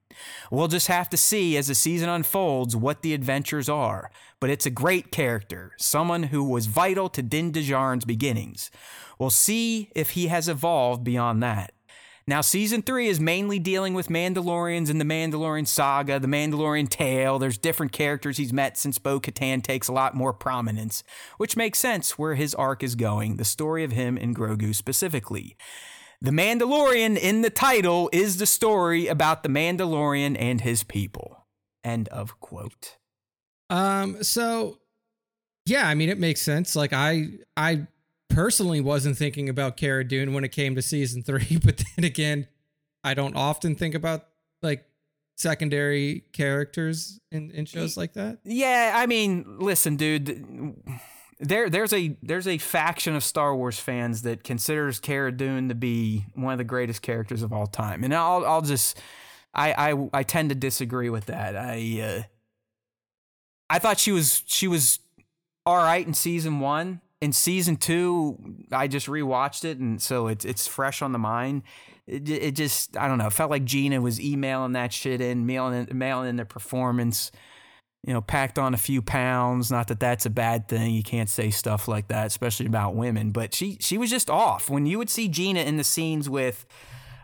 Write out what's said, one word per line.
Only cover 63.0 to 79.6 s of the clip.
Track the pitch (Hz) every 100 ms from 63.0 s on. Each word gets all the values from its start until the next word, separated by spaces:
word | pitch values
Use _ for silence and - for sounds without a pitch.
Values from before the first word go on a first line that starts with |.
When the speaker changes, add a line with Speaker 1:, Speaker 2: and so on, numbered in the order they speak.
| _ _ _ _ _ _ -
Speaker 1:
I | 170
thought | 226 202
she | -
was, | 190 151 - -
she | - 190
was | 170 143 - _ _ _ _ _ _ -
all | 175
right | 165 175 170
in |
season | 151 170 170 160 147
one. | 135 151 180 180 - _
In | 147
season | 131 - 185 175 156
two, | - 170 180 175 151 - - - -
I | 131 139
just | 139 135
rewatched | 151 139 127 139 -
it, | 165 139
and | 123 110
so | - 127 113
it's, | 107
it's | 127 117 -
fresh | - 135 139
on | 139
the | 127
mind. | 107 117 127 139 - - - - -
It, | 139 147
it | 156 147 139
just, | 151 - - -
I | 135
don't | 131
know, | 107
it |
felt | 104 160
like | 147
Gina | 127 139 139 135
was | 123 113
emailing | 143 143 135 131 131
that | 127 123
shit | - 135 123
in, | 123 123 120
mailing | 127 131 123 123
in, | 127
mailing | 131 131 127
in | 120
the |
performance, | 110 - - 127 127 123 120 110 - - - - - - _ _
you | -
know, | 123
packed | 107 143 135 -
on | 135
a | 127
few | - 135
pounds. | 110 135 127 127 123 123